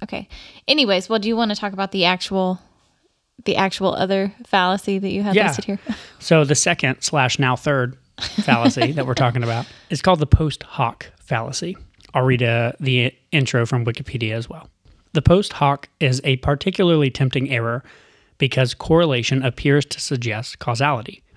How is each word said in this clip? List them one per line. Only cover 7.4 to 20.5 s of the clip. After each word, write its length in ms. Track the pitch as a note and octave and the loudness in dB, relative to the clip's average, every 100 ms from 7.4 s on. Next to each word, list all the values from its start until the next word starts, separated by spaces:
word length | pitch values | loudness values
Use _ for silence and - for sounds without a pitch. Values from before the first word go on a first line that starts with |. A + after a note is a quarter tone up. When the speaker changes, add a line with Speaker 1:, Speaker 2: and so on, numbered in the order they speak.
| C3 B2+ | 0 0
Speaker 2:
third 420 | D3+ C#3 B2 C3 _ - | 0 0 -2 -6 _ -12
fallacy 720 | - - G#3 A#2+ A#2 B2 C3 | -6 -2 2 4 4 2 -2
that 140 | D3+ C3 | -2 -2
we're 60 | A#2+ | 2
talking 280 | B2+ A#2+ | 2 2
about 220 | A#2 A2+ C3+ - | -2 -4 -6 -16
Speaker 1:
<laughs> 100 | _ | _
Speaker 2:
is 120 | D3 | -2
called 180 | - F3 | 2 2
the 80 | D3 | 2
post 340 | - D#3 - | 2 2 -6
hoc 440 | - - A#2 - - _ | -12 -2 -2 -4 -20 _
fallacy. 560 | - A#2 A#2+ C3 E3+ G3 - _ - | -6 -4 -4 -8 -10 -12 -18 _ -6
I'll 100 | - | 0
read, 200 | C3 B2 | 2 2
uh, 300 | A#2+ A#2 A#2 - | 2 2 -2 -2
the 340 | C3+ B2+ B2 - _ | 0 2 0 -4 _
intro 340 | D#3 C3 B2 A#2 | 0 2 0 0
from 200 | B2+ A#2 | 0 -2
Wikipedia 480 | A2 C3+ A#2+ A2+ | -6 -8 -6 -4
as 140 | A2+ A#2 | -6 -8
well. 200 | - - _ _ _ _ | -16 -20 _ _ _ _
"The 80 | - | 2
post 320 | - F3+ G#3 | 6 4 2
hoc 360 | - C#3+ C#3+ - _ | 0 0 0 -6 _
is 220 | C#3+ B2+ | 0 0
a 120 | D3+ C3 | 0 0
particularly 720 | C#3+ C#3+ F#3+ F3+ F3+ D#3+ C3+ | 0 -2 -2 0 2 4 2
tempting 400 | - C3+ C3+ C3+ | 0 -2 0 -2
error 340 | B2 A#2 A#2 - - _ _ _ _ | -2 -2 -6 -10 -20 _ _ _ _
because 360 | C3+ - B2+ | 0 2 0
correlation 720 | - - D#3+ E3+ B2 A2+ C3 | -2 2 4 4 0 0 0
appears 420 | C3 - D3 C#3+ C3+ | 0 0 2 2 2
to 140 | - | -8
suggest 600 | - C3+ A#2 G#2+ - | -6 -4 -4 -6 -8